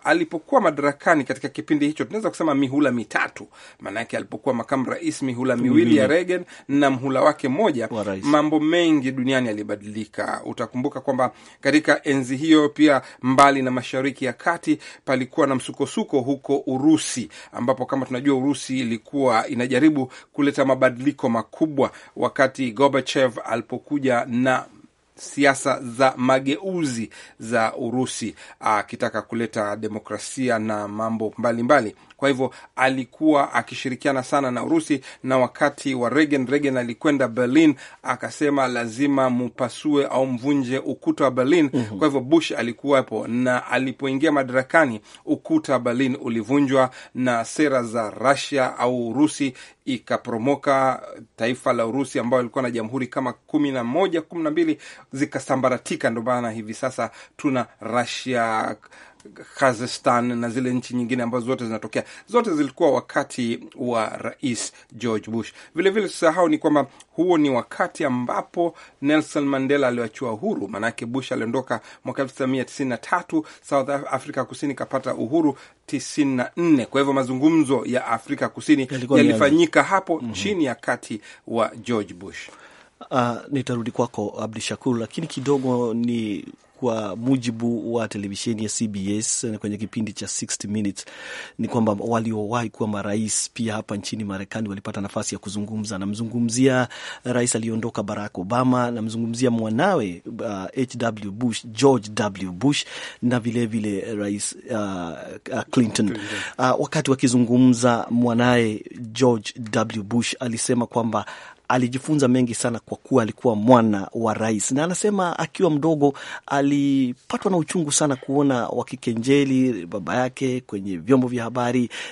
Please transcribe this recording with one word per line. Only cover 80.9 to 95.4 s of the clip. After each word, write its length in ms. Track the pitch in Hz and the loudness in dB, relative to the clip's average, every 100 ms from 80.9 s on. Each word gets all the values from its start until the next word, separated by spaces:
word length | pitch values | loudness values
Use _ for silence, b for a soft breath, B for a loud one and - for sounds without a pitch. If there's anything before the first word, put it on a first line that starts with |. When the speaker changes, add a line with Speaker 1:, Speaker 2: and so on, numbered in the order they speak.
| 120 - 110 B B - | -4 -6 -12 B B -6
Speaker 1:
wa 240 | 113 107 113 | -2 -2 -2
George 380 | 107 113 98 | -4 -2 -2
Bush. 360 | 90 95 - - B B B B - - | -10 -16 -14 -16 B B B B -20 -4
Speaker 2:
Ah, 260 | 131 120 117 - | 0 0 -2 -6
nitarudi 400 | 139 123 120 113 | -6 -4 -4 -2
kwako, 440 | - 120 - 104 - | -2 -2 -4 -6 -6
Abdi 200 | 110 110 | -8 -8
Shakur, 380 | - 104 139 117 | -8 -4 -2 -2
lakini 280 | 110 - 160 | -2 -6 -8
kidogo 640 | - 131 143 131 123 120 | -4 0 0 2 0 0
ni 520 | 113 120 117 110 95 - - _ _ | -2 -2 -2 -4 -6 -10 -18 _ _
kwa 360 | 127 110 104 95 | -2 -2 -4 -4
mujibu 800 | 120 135 120 113 120 117 113 117 | 0 0 0 -2 -2 -2 -2 -2
wa 120 | 110 | -4
televisheni 560 | 107 101 101 123 107 | -6 -6 -6 -4 -4
ya 60 | 107 | -4
C 180 | - 113 | -4 -4
B 300 | 101 95 104 | -4 -4 -2
S, 260 | 110 - | -2 -4
na 140 | 120 107 | -4 -6
kwenye 200 | 107 104 | -6 -6
kipindi 360 | 107 - 104 | -6 -6 -6
cha 140 | 101 98 | -6 -8
sixty 400 | - 120 - 101 | -8 -8 -8 -4
Minutes, 380 | 107 101 95 B B B B B - | -2 -2 -4 B B B B B -8
ni 80 | 113 | -2
kwamba 280 | 123 110 101 | 0 2 0
waliowahi 680 | 113 117 113 110 104 120 113 | 0 -2 -2 -4 -2 -2 -4
kuwa 200 | - 110 | -4 -4
marais 600 | 104 101 107 110 - - | -4 -2 -2 -2 -4 -6
pia 200 | - 113 | -6 -6
hapa 220 | 107 - 101 | -4 -6 -8
nchini 260 | - 107 | -6 -8
Marekani 460 | 104 95 98 113 107 | -6 -8 -8 -6 -6
walipata 320 | 101 110 107 | -8 -8 -8
nafasi 340 | 98 - 104 | -6 -6 -6
ya 40 | |
kuzungumza. 580 | 101 | -8